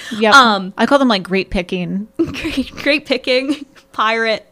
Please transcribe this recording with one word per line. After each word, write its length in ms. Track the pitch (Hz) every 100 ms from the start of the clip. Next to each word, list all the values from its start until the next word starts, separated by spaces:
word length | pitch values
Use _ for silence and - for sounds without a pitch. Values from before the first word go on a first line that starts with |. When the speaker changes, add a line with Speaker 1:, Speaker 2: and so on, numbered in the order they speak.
| - 214
Speaker 1:
Yep. 140 | 214 277
Speaker 2:
Um, 380 | 240 202 185 -
Speaker 1:
I 80 | 226
call 140 | 285
them, 80 | 262
like, 160 | 202
grape 260 | 175 190 -
picking. 580 | 208 180 185 175 185 214
Speaker 2:
<laughs> 40 | -
Grape, 520 | 311 285 320 277 247
grape 340 | - 285 294 -
picking, 580 | 254 262 254 269 285 - - _
pirate. 560 | - 220 226 226 214 -